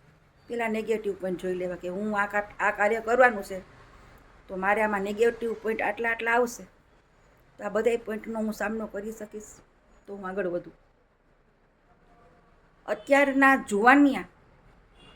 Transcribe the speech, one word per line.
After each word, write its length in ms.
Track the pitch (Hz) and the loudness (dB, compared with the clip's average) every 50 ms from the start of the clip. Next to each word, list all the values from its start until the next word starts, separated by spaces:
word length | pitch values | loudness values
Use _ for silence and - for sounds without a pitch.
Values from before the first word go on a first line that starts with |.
| _ _ _ _ _ _ _ _ _ - | _ _ _ _ _ _ _ _ _ -10
પહેલાં 220 | 240 233 233 226 | -6 -4 -2 -2
નેગેટિવ 440 | 214 220 220 214 226 208 - 202 190 - | -2 -2 -2 -2 -2 -2 -2 -4 -6 -4
પોઇન્ટ 180 | 185 190 180 160 | -4 -6 -4 -4
જોઈ 160 | 180 185 185 | -4 -4 -4
લેવા 220 | 180 180 180 180 | -4 -4 -6 -6
કે 120 | 175 175 175 | -6 -8 -8
હું 320 | 180 190 208 214 214 202 | -6 -6 -4 -4 -2 -2
આ 60 | 202 | -2
કા-, 280 | 202 208 208 208 - - - | -2 -2 -4 -4 -4 -6 -2
આ 100 | 180 202 | -2 -2
કાર્ય 300 | 202 - 202 208 226 226 | 0 2 2 0 0 0
કરવાનું 420 | 220 220 233 247 262 247 220 202 190 | -2 0 4 6 6 6 4 2 -8
છે 160 | - 196 185 185 - - - - - - - - - - - - _ _ _ _ - | -8 -10 -12 -14 -16 -20 -20 -20 -20 -20 -20 -20 -20 -20 -20 -20 _ _ _ _ -12
તો 80 | 190 | -10
મારે 260 | 185 190 196 208 214 220 | -4 0 0 2 2 2
આમાં 180 | 214 214 196 | 0 0 -2
નેગેટિવ 540 | 190 202 208 208 226 233 240 - 233 233 214 | -2 -4 0 2 2 2 2 0 -4 -6 -6
પોઇન્ટ 280 | 214 - 214 220 220 - | -6 -4 -6 -4 -2 -2
આટલા 280 | - 208 - 233 233 | -4 -2 -2 -2 -2
આટલા 220 | 226 226 220 233 233 | -2 -2 -2 0 2
આવશે 300 | 240 247 233 233 - 185 - _ _ _ _ _ _ _ _ _ _ _ _ _ _ _ _ _ - | 2 2 0 -2 -10 -18 -20 _ _ _ _ _ _ _ _ _ _ _ _ _ _ _ _ _ -12
તો 60 | 208 | -10
આ 40 | 202 | -4
બધાય 280 | 190 214 220 240 233 | -2 0 0 0 0
પોઇન્ટનો 420 | 240 233 - 220 214 - 214 226 220 | -2 -4 -6 -10 -10 -8 -8 -6 -4
હું 140 | 220 214 214 | -4 -4 -4
સામનો 340 | - 208 208 220 220 214 | -4 -6 -6 -6 -6 -8
કરી 260 | 208 - 202 208 220 220 | -8 -10 -10 -10 -10 -12
શકીશ 480 | - 214 214 - 214 208 - - - - _ _ _ _ _ _ _ _ | -12 -14 -14 -14 -16 -16 -18 -20 -20 -20 _ _ _ _ _ _ _ _
તો 100 | - 202 | -16 -16
હું 120 | 202 202 185 | -12 -10 -8
આગળ 200 | 185 196 190 180 | -6 -4 -4 -4
વધું. 240 | 175 175 175 - - _ _ _ _ _ _ _ _ _ _ _ _ _ _ _ _ _ _ _ _ _ _ _ _ _ _ _ _ _ _ _ _ _ _ _ _ _ _ _ _ _ - | -4 -6 -8 -10 -20 _ _ _ _ _ _ _ _ _ _ _ _ _ _ _ _ _ _ _ _ _ _ _ _ _ _ _ _ _ _ _ _ _ _ _ _ _ _ _ _ _ -6
અત્યારના 720 | - 208 - - - 277 269 285 269 262 277 277 269 269 | -6 -6 -6 0 2 4 4 4 4 4 4 6 6 6
જુવાનિયા 680 | 262 190 - 208 196 214 247 262 285 285 277 247 196 175 - _ _ _ _ _ _ _ - _ _ _ _ _ _ - - - | 4 2 -2 -2 4 6 8 8 8 8 6 4 0 -6 -10 _ _ _ _ _ _ _ -20 _ _ _ _ _ _ -20 -20 -20